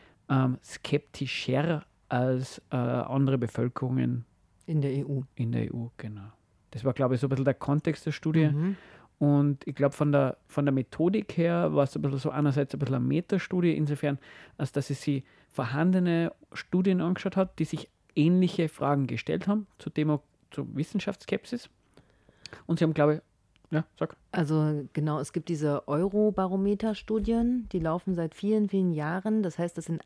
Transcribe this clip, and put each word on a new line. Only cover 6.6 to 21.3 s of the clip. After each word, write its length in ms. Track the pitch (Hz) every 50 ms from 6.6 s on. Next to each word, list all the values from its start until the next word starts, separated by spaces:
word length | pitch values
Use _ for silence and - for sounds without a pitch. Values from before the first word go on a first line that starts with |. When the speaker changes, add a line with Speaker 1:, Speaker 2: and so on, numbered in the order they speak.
| _ -
Speaker 1:
Das 120 | - 117 117
war, 80 | 135
glaub 200 | 127 - 135 123
ich, 80 | 131 117
so 60 | 139
ein 40 | 135
bisschen 140 | 135 127 139
der 100 | 139 127
Kontext 520 | - - - 139 151 - 165 151 - -
der 60 | 160
Studie. 360 | 151 - - 165 156 160 156 151
Speaker 2:
Mhm. 280 | 143 147 160 185 196 - - - - - - - _ -
Speaker 1:
Und 440 | 143 147 143 143 143 143 139 139 -
ich 80 | - 139
glaub, 160 | - 143 139 -
von 160 | - 147 147
der, 260 | 143 143 139 131 - _ _ -
von 160 | - - 143
der 80 | 143
Methodik 640 | 135 135 127 - - - 160 175 196 214 208 - -
her 360 | - 165 170 170 170 175 160 151
war 100 | 143 139
es 100 | 135 -
ein 80 | 160
bisschen 160 | 147 139 135 135
so 120 | 127 156
einerseits 440 | 135 143 147 143 131 139 139 - -
ein 40 | 151
bisschen 140 | 147 123 131
eine 80 | 127 123
Metastudie, 720 | 127 139 156 180 - 208 185 - - - 180 175 170 151
insofern, 420 | 151 156 143 147 147 - 143 139 135 - - - - - - -
als 160 | - 151 131
dass 160 | - 143 135 -
sie 60 | 143
sich 300 | - - 151 143 135 - _ _ _ _ _
vorhandene 800 | - - 127 113 127 147 160 185 185 190 180 175 170 165 170 165 - _ - _
Studien 480 | - - - - - 185 185 196 185 180
angeschaut 360 | 165 170 185 - - 196 -
hat, 220 | 190 190 185 - -
die 40 | 160
sich 240 | - - 151 - - _ _ _ _ -
ähnliche 520 | - 147 165 180 180 185 175 - - 165 156
Fragen 380 | - - 143 139 143 143 135
gestellt 400 | 120 - - - - 156 185 -
haben 200 | 196 202 214 208 _ _ -
zu 100 | - -
Demo-, 320 | - - 151 156 151 143 - _ _ _ _ -
zu 160 | - - 139 - -
Wissenschaftsskepsis. 920 | 131 156 - - 202 - - 196 - - -